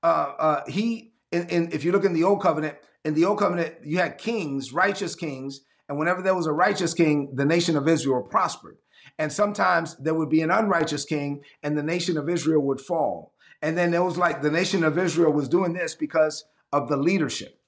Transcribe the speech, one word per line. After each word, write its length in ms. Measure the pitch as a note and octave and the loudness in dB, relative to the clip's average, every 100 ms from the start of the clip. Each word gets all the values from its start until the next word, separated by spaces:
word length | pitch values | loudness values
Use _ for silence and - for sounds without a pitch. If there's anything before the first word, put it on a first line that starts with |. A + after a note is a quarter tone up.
Uh, 300 | E3 A2+ C#3 - | 2 2 -2 0
uh, 260 | D#3 C#3+ - | 0 0 -2
he, 460 | C3+ A#3 A3+ - _ _ | -4 -2 -4 -10 _ _
in, 160 | F3 F3 | -4 -2
in, 240 | F3 E3+ | -2 0
if 120 | D#3+ | -2
you 80 | D#3 | 0
look 120 | G3 | 2
in 100 | G3 | 2
the 100 | E3+ | 2
Old 160 | F3 G3+ | 2 2
Covenant, 360 | F#3 D#3 D3+ - _ _ | 2 0 -4 -8 _ _
in 120 | D#3 | -4
the 100 | D3+ | 2
Old 140 | F3 G3+ | 2 2
Covenant, 380 | G3 F3 E3 - | 0 0 -4 -6
you 140 | D3 E3 | -4 -2
had 220 | E3+ - | -2 -4
kings, 560 | - A#3 D#3+ C#3 A#2+ | -6 -4 -4 -6 -6
righteous 400 | C3+ F#3+ G3+ F#3 | -2 0 0 -6
kings, 480 | - D#3+ C3+ C3+ C3+ _ _ _ | -6 -8 -8 -10 -12 _ _ _
and 100 | C#3+ | -4
whenever 220 | D#3+ F3+ | -2 0
there 140 | F#3+ | 0
was 120 | F#3 D#3+ | 0 0
a 60 | |
righteous 400 | D3 F#3+ G3+ F3 | 2 0 2 -2
king, 380 | - D#3+ D3 C#3 | 2 2 2 -2
the 120 | C3 C#3 | -2 2
nation 280 | E3+ E3+ | 2 2
of 140 | D#3 C#3 | 2 2
Israel 340 | D#3+ C3 C3 | 2 2 -2
prospered. 540 | B2 G#3+ F3 - - - _ _ - - | 0 0 0 -4 -16 -20 _ _ -20 -6
And 140 | D#3 | -6
sometimes 640 | D3+ G#3 G3+ F#3+ F3 E3 - | 0 0 2 2 2 0 -6
there 160 | C#3 | -2
would 160 | D#3+ D#3 | -2 2
be 140 | D#3 | 2
an 80 | D#3+ | 2
unrighteous 560 | F#3+ G#3+ F3 D#3+ D3 - | 2 2 2 0 -2 -4
king, 360 | D3+ C#3+ C#3+ - _ | -4 -4 -8 -12 _
and 160 | D3 D3 | -4 -2
the 40 | |
nation 360 | D3 F3 F3 D#3+ | -2 -2 -2 -2
of 100 | C#3+ | -2
Israel 320 | E3+ C#3+ D#3 | -2 2 2
would 180 | C#3 C3+ | 2 -2
fall. 520 | - E3+ C3 F2 D#2 _ _ - | -2 -2 -2 -4 -12 _ _ -6
And 160 | D3+ D#3+ | -4 0
then 160 | F3 | 2
it 100 | E3+ | 2
was 140 | F3+ D#3+ | 0 2
like 240 | F3 D3 | 0 2
the 80 | D3 | 0
nation 340 | D#3 F#3+ G3 | 2 0 2
of 140 | D#3+ D3 | 2 2
Israel 340 | F3+ D#3 D#3+ | 0 4 4
was 160 | D3 C3+ | 4 2
doing 240 | F3 F#3 | 0 0
this 220 | E3+ E3 | -2 -6
because 500 | - D3 D#3+ D#3 D3 - _ _ | -6 -4 2 2 0 -14 _ _
of 160 | C#3+ B2 | -2 0
the 100 | C#3+ | 0
leadership. 600 | D3+ G3 D3 - G#2 _ | 2 2 0 -4 -10 _